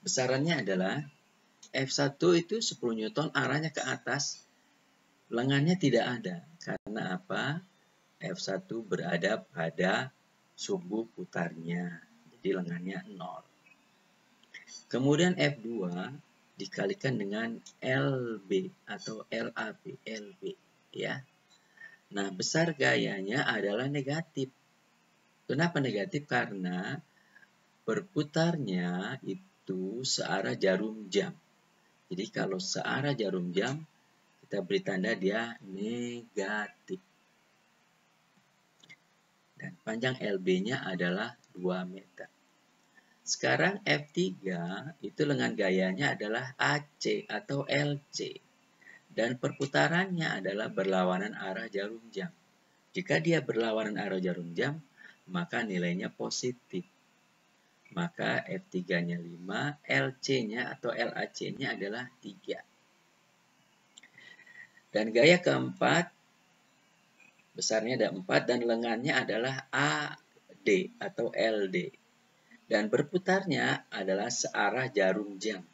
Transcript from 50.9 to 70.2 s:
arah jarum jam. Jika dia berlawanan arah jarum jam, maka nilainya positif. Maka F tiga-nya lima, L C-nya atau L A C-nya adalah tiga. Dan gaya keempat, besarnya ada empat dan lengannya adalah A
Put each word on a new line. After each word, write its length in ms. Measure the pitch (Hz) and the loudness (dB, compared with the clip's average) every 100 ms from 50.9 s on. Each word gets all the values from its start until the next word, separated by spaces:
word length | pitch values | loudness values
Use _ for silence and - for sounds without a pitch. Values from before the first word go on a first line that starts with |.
| 92 92 92 101 | 4 4 2 -2
arah 380 | - 95 95 113 | -6 -6 -6 -4
jarum 320 | 98 101 113 113 | -4 -4 -8 -10
jam. 160 | 98 87 - _ _ _ _ _ | -8 -8 -10 _ _ _ _ _
Jika 320 | - 180 156 | -8 0 2
dia 160 | 160 165 | 4 2
berlawanan 560 | 131 113 113 110 107 98 | 2 0 2 0 0 -2
arah 240 | 98 95 | -2 0
jarum 320 | 92 87 85 | 0 -2 -4
jam, 320 | 85 127 156 - _ - - - | -2 -2 -2 -10 _ -20 -20 -6
maka 320 | 90 87 120 | -4 -2 -2
nilainya 480 | 110 92 87 90 117 | -2 0 0 0 -4
positif. 720 | - 113 - 123 123 _ - - _ _ _ _ _ _ _ _ _ - - | -6 -6 -2 -4 -4 _ -8 -8 _ _ _ _ _ _ _ _ _ -12 -6
Maka 480 | - - 107 127 | -6 -2 -2 -2
F 240 | - 92 - | -4 -8 -6
tiga-nya 480 | 92 90 90 87 87 | -8 0 0 0 -4
lima, 640 | 85 85 90 107 143 147 - | -8 -12 -6 -2 -4 -6 -2
L 280 | 135 135 131 | 0 0 -4
C-nya 480 | - 135 110 113 127 - | 0 0 0 -4 -4 -4
atau 160 | 120 | -4
L 160 | - 117 - | 0 -2 -2
A 80 | |
C-nya 480 | 104 - 95 95 135 | -6 -6 -8 -4 -4
adalah 320 | 107 98 113 123 _ | -2 -4 -4 -8 _
tiga. 400 | 110 92 - - - _ _ _ _ _ _ _ _ _ _ _ _ - - - - - - - - - _ | -16 -14 -8 -8 -8 _ _ _ _ _ _ _ _ _ _ _ _ -20 -20 -20 -20 -20 -20 -20 -20 -20 _
Dan 160 | 104 110 | -2 2
gaya 320 | 117 147 180 | 6 8 8
keempat, 720 | 151 135 127 123 120 156 - _ _ _ _ _ _ _ _ _ _ _ - _ _ - | 6 2 0 0 2 2 0 _ _ _ _ _ _ _ _ _ _ _ -20 _ _ -4
besarnya 400 | - 110 110 123 | 2 2 2 2
ada 120 | 104 | 2
empat 320 | 95 - 139 | 2 0 2
dan 160 | - 123 | 4 2
lengannya 520 | 117 117 117 110 139 131 | 4 2 2 0 2 0
adalah 520 | 104 107 127 131 - | 2 0 0 -2 -2
A 440 | 131 147 151 147 - | 2 2 2 -2 -8